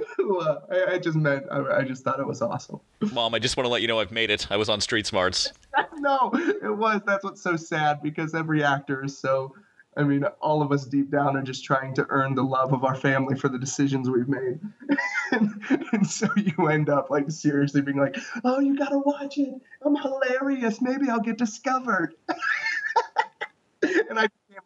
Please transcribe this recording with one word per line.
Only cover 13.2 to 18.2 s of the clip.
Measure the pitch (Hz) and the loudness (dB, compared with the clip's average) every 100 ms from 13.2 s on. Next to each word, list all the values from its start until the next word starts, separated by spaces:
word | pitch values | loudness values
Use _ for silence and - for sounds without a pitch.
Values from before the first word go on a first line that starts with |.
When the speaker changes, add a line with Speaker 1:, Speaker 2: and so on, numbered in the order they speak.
| 135 135 | 2 0
Speaker 1:
for | 143 | 0
the | 127 | -2
decisions | 131 - 139 135 127 | -6 0 2 2 2
we've | 127 127 | 0 2
made. | 131 127 151 208 - 277 | -2 -2 -6 -10 -14 -2
<laughs> | 285 - - - | -2 0 -4 -2
And, | 240 214 - - 262 - | 0 0 -2 -2 -2 0
and | 220 190 | 0 0
so | - 214 208 | 0 0 2
you | 202 165 160 | 0 2 2
end | 151 147 | 4 4
up, | 143 135 | 2 2
like, | 139 139 | 0 0
seriously | 156 151 143 143 143 | 0 0 2 2 2
being | 139 139 | 2 2
like, | 139 - | 0 0